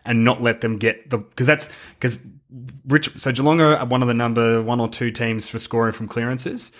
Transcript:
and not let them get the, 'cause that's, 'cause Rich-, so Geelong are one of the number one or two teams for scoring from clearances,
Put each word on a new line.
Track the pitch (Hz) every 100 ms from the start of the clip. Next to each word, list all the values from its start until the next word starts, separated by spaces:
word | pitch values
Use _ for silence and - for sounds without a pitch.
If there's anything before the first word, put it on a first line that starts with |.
and | - 117
not | 117 123
let | 120 113
them | 113 107
get | 113 - -
the, | 120
'cause | - - 127
that's, | - - - - -
'cause | 123 - - - _ 131 127 - 131
Rich-, | 147 - -
so | 135
Geelong | 123 147 165
are | 156 156 123
one | 127
of | 123
the |
number | 117 120 117 117 113
one | 113 120
or | 113
two | - 120
teams | - 117 110 -
for | 117
scoring | - 117 113
from | 107 110
clearances, | 117 120 127 - 254 -